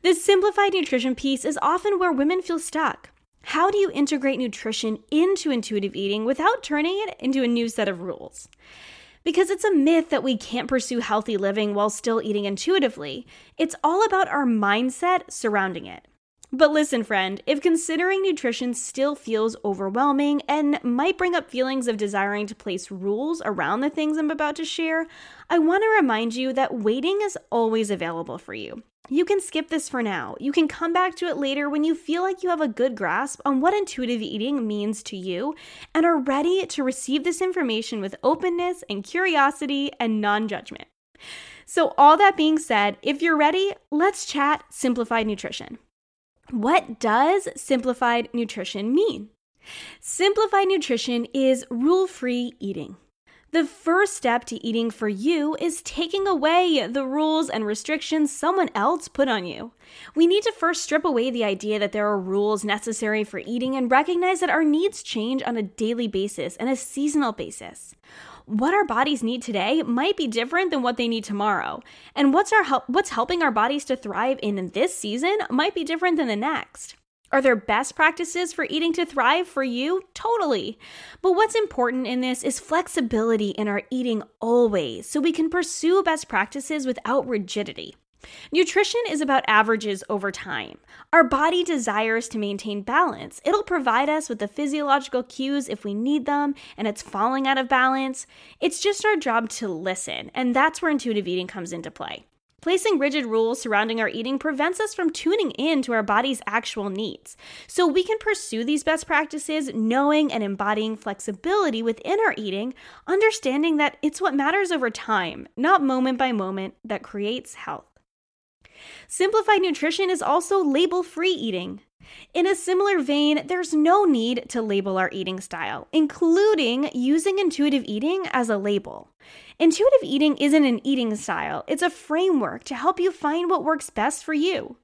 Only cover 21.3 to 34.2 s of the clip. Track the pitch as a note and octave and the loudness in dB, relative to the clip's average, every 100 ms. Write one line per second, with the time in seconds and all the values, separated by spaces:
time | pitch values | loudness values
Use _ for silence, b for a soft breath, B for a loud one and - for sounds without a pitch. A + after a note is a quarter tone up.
21.3 | F4 E4+ B3 B3+ C4+ A#3+ A3 G#3 G3+ G3 | 0 -2 -2 -2 0 -2 -2 -2 0 0
22.3 | G#3 G#3 A3 - F#3 - F#3+ F#3+ G#3 D4 | -2 -4 -8 -6 -6 -8 -6 -2 -2 -2
23.3 | E4 - F#3 D3+ G#3 C#4+ D4 D4+ D4+ D4+ | -2 -4 -2 -2 0 -2 -2 -2 0 -2
24.3 | D4+ D4+ D4 D#4+ - E4 D#4+ E4 B B | 0 -2 -4 -6 -4 -2 -2 -4 B B
25.3 | B B E4+ D#4+ F#4 A4 A4 C#4 A3 A#3 | B B 2 4 4 4 4 4 0 -2
26.3 | A#3 C4 C4 C4 B3+ G#3 B3 D#4 G4+ G#4 | -2 -2 0 -2 0 0 0 0 0 -2
27.3 | - _ A#3 A3+ A3 G#3+ G3 E3+ E3 D#3+ | -6 _ 0 2 0 0 -2 -4 -6 -8
28.3 | C3+ - G#2+ C2 - - _ - C#4 F4 | -10 -10 -12 -12 -14 -18 _ -2 0 2
29.3 | G4+ - D#4 D#4+ D#4+ - B3+ A3+ F3+ G#2+ | 0 0 -6 -2 -4 -4 -4 -2 -4 -6
30.3 | - B3+ C#4+ D4+ - E4 E4+ F#4 F4 F4 | -6 -2 2 2 0 -2 0 0 -2 -4
31.3 | D4+ C#4 C#4 D4 D4 D#4 E4 - E4 F#4+ | -2 -2 0 -2 0 0 -2 -2 -2 -2
32.3 | F#4 F#4 E4+ D4+ G#3+ C4 A3 F#3 F3+ C#4 | -2 -2 0 -2 0 -2 0 -2 -2 -2
33.3 | - - C4 D#4+ G#4 G4 - B3 A#3+ | -4 0 2 2 2 -2 -4 -4 -2